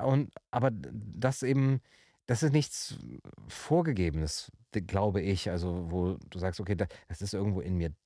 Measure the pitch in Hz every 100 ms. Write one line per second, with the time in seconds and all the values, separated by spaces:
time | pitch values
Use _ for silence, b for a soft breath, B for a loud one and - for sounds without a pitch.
0 | 131 135 143 - - 120 117 107 67 107
1 | 107 - 127 - 131 135 135 131 b b
2 | b b - 117 156 147 - - - -
3 | 58 - - - 50 - - 165 165 104
4 | 85 78 76 - - - _ 107 90 98
5 | 104 95 90 95 101 90 90 90 85 90
6 | 90 92 - 92 92 92 95 90 92 B
7 | B 87 101 98 104 95 90 90 82 73